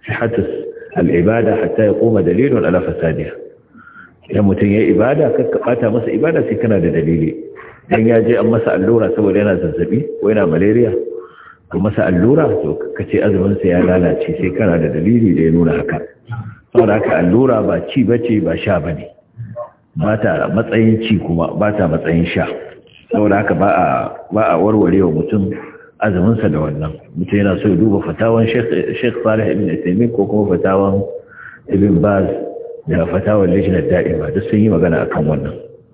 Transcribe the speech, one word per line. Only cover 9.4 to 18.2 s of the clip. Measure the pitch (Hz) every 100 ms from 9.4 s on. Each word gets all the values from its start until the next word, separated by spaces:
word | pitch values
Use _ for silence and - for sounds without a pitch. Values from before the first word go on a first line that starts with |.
yana | 104 90
zazzabi | 90 - 87 120 - -
ko | 101
yana | 107 92
malaria, | 80 101 113 117 120 - - - - - - _
ko | 90
masa | 101 - 90
allura, | 90 104 151 147 -
to | 76 - - -
ka | -
ce | -
azumin | 104 95 95 98
sa | 90
ya | 87
lalace | 90 92 90 - - 80
sai | 92
kana | - 107 85
da | 78
dalili | 80 90 120 110
da | 82
ya | 82
nuna | 82 82 -
haka. | - 80 - - - 117 - - _ 120
Saboda | 107 107
haka | 117 85
allura | 87 107 131 113
ba | 98 90 -
ci | -
bace | 107 117